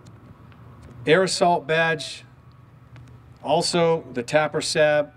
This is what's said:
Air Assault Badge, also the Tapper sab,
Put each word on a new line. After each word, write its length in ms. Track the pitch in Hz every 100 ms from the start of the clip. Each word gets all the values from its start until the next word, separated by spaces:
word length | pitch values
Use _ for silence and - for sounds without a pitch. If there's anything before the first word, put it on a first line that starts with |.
| - - - - - - - - - - -
Air 160 | 170
Assault 460 | 185 - 175 175 135
Badge, 560 | 160 165 156 - - - - - - - - - - - - - -
also 600 | 123 160 170 175 165 165 139
the 120 | 123
Tapper 380 | 120 151 151 156
sab, 520 | - 160 151 151 143